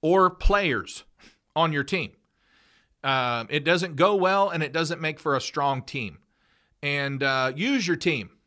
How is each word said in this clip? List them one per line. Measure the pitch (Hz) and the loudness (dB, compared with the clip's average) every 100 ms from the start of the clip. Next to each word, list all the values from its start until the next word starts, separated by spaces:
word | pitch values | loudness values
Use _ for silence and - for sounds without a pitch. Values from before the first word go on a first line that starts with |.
or | 156 190 185 | 4 4 4
players | 180 - 202 190 117 87 - - _ - _ _ - | 4 4 4 2 -2 -4 -14 -18 _ -20 _ _ 0
on | 165 | 0
your | 147 139 | 0 -2
team. | 190 147 _ _ _ _ _ _ _ _ _ | -4 -6 _ _ _ _ _ _ _ _ _
Uh, | 139 131 123 120 113 | -2 0 0 -2 -4
it | 151 | -4
doesn't | 147 175 175 143 | 0 0 0 2
go | 185 202 | 2 4
well, | 180 196 196 | 2 2 0
and | 170 | 0
it | 151 | -4
doesn't | 151 160 165 | -2 -4 -4
make | 156 151 | -6 -6
for | 156 | -2
a | 135 | -2
strong | - - 143 135 | -2 -2 -2 -2
team. | - 143 107 - _ _ _ _ _ _ | -6 -10 -10 -12 _ _ _ _ _ _
And, | 143 143 139 139 | -6 -4 -4 -2
uh, | 139 135 131 131 | -2 0 -2 -2
use | 214 277 180 | 0 0 0
your | 170 | 0
team. | 180 143 92 _ | 0 -2 -6 _